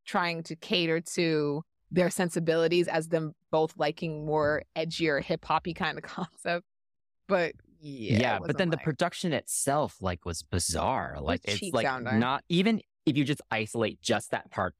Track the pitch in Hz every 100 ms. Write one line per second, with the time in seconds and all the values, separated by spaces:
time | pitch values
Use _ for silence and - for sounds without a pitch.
0 | - 202 175 165 165 160 - 190 165 160
1 | 170 - 165 156 147 143 - _ _ 180
2 | 175 - 175 180 165 160 165 175 170 165
3 | 160 165 156 - _ 160 160 - 151 156
4 | 170 151 151 151 147 151 - - 165 -
5 | 160 143 - 165 - 156 - 165 160 151
6 | - - 180 - - 175 - _ _ _
7 | _ _ - 294 - - - _ 151 135
8 | 107 110 123 104 - - 180 160 160 139
9 | 175 - 180 135 - - - 143 131 -
10 | 95 87 - 85 - 92 - 82 208 127
11 | 69 73 71 - - 202 196 131 131 127
12 | 123 127 123 139 - 175 190 220 - _
13 | - 139 135 147 - 110 107 120 107 87
14 | - 107 - 117 - - 92 -